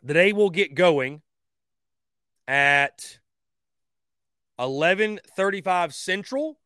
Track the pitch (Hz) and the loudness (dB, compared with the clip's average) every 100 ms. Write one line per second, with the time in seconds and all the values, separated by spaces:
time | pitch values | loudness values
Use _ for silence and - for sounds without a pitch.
0 | 123 151 190 208 208 170 196 139 180 147 | 0 2 4 4 0 2 -4 2 2 2
1 | 131 151 _ _ _ _ _ _ _ _ | -2 -8 _ _ _ _ _ _ _ _
2 | _ _ _ _ - 139 143 143 139 _ | _ _ _ _ -4 2 4 4 0 _
3 | - - _ _ _ _ _ _ _ _ | -20 -20 _ _ _ _ _ _ _ _
4 | _ _ _ _ _ - 127 135 160 190 | _ _ _ _ _ -8 -6 0 0 2
5 | 214 214 _ - 196 196 185 180 170 - | -2 -4 _ -4 -2 -2 -2 -2 -2 -6
6 | - 185 - 269 311 302 | -6 -6 -4 -6 -6 -8